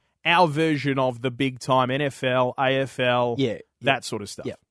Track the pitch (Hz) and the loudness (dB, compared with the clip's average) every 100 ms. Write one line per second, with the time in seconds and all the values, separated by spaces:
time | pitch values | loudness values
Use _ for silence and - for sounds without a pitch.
0 | _ _ 160 170 175 143 160 147 139 135 | _ _ 2 4 4 2 2 2 0 0
1 | 131 120 127 120 135 127 - 131 127 135 | 0 -2 -4 -2 -2 -2 0 2 2 0
2 | 143 - 131 127 123 120 135 135 135 - | -2 -2 0 2 0 0 0 0 -2 -2
3 | 123 123 120 120 131 101 - _ 127 131 | 0 2 0 0 -2 -2 -12 _ -2 -2
4 | - 110 101 - 120 - _ | -4 -8 -8 -10 -10 -12 _